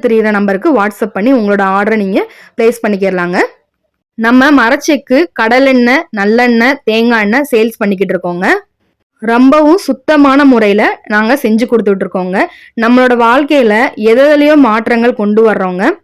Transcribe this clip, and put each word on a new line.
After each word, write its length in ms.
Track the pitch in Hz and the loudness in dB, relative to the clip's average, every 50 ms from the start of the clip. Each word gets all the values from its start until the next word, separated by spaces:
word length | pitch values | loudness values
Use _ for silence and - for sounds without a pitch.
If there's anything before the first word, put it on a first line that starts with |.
| 247 | 0
தெரியிற 240 | 233 226 220 214 214 | 0 0 0 0 0
நம்பருக்கு 540 | 208 202 202 202 196 190 - 339 277 214 196 | 0 -2 -2 -2 -2 -2 -2 0 0 0 0
WhatsApp 280 | 214 - - 233 208 | -2 -4 -6 -8 -6
பண்ணி 200 | - 196 202 262 | -6 -4 -2 0
உங்களோட 300 | 277 240 208 202 202 196 | 0 0 0 0 0 0
ஆர்டரை 340 | 196 190 190 202 208 214 220 | 0 -2 -2 -2 -2 -2 -2
நீங்க 340 | 220 196 185 202 311 440 - - - - - _ - | -2 -2 -2 -2 -4 -4 -6 -10 -20 -20 -14 _ -2
பிளேஸ் 220 | 226 233 240 - - 214 | -2 0 -2 -2 -4 -4
பண்ணிக்கிறலாங்க. 500 | 202 185 196 190 185 180 175 175 180 214 494 494 - _ _ _ _ _ _ _ _ _ _ _ _ | -4 -2 -2 -2 -2 -2 -4 -2 -2 -2 -4 -4 -6 _ _ _ _ _ _ _ _ _ _ _ _
நம்ம 360 | - 226 233 247 254 262 302 | -4 -2 2 2 2 4 4
மரச்செக்கு, 720 | 294 269 220 233 285 294 - - 294 233 - - 254 285 349 - | 2 2 2 2 0 -2 -2 -2 -2 -2 -2 -2 0 0 -2 -2
கடலெண்ணெய், 720 | - - 226 220 240 262 277 269 262 247 240 240 262 320 339 - - | -4 -4 -2 0 2 2 2 2 2 2 2 2 0 -2 -4 -6 -6
நல்லெண்ணெய், 600 | 202 196 208 220 240 247 247 233 226 233 262 285 - - | -4 -2 0 0 0 2 2 0 0 0 0 -2 -2 -4
தேங்காய் 380 | 214 214 226 226 240 240 220 | -4 -2 0 0 0 0 0
எண்ணெய் 220 | 208 202 226 277 294 - | 0 0 -2 -2 -2 -2
சேல்ஸ் 240 | 254 220 226 233 - - | 0 -2 -2 -2 -4 -4
பண்ணிக்கிட்டு 360 | 220 202 196 185 196 180 185 | -4 -4 -2 -2 -4 -4 -4
இருக்கோங்க. 320 | 180 - 175 175 175 190 247 359 403 - _ _ _ _ _ _ _ _ _ _ - | -6 -6 -6 -6 -4 -2 -2 -2 -2 -4 _ _ _ _ _ _ _ _ _ _ -10
ரொம்பவும் 580 | 220 226 233 240 254 269 302 311 302 294 330 | -6 -2 0 2 2 4 4 2 2 2 2
சுத்தமான 680 | 403 - - 262 - _ - 311 294 285 269 269 285 285 | 0 0 -4 -8 -6 _ 0 2 2 4 2 2 2 4
முறையில 560 | 269 254 226 214 202 202 208 240 381 427 - - | 4 4 2 2 0 0 0 0 -2 -4 -6 -8
நாங்க 280 | - 214 214 220 220 277 | -4 -2 -2 0 0 -2
செஞ்சு 300 | 277 - 214 220 214 247 247 | -2 -2 -2 -2 -2 -2 0
கொடுத்துட்டு 340 | 247 226 202 208 196 185 196 | -2 -2 0 0 -2 -2 -4
இருக்கோங்க. 400 | 190 - 190 180 180 185 214 339 - - - - - - 233 | -6 -6 -6 -6 -4 -4 -4 -4 -6 -8 -16 -20 -14 -8 -4
நம்மளோட 340 | 220 233 247 254 254 247 247 | 0 2 2 2 2 2 2
வாழ்க்கையில 720 | 233 233 226 240 285 294 277 302 277 233 214 208 220 262 302 - | 2 2 2 2 0 0 0 0 0 2 2 2 0 -2 -2 -4
எதுலயோ 640 | - 214 220 226 254 277 302 294 294 294 294 311 | -2 0 2 2 4 4 4 4 2 2 4 4
மாற்றங்கள் 580 | 294 269 220 214 226 226 233 240 233 233 247 240 | 4 4 2 2 -2 -2 -2 -2 0 0 0 -2
கொண்டு 360 | 226 208 208 214 220 226 220 | -2 -2 -2 0 2 2 2
வர்றோங்க. 400 | 202 196 190 185 180 180 208 302 415 - | 0 0 -4 -6 -4 -2 -2 -2 -4 -4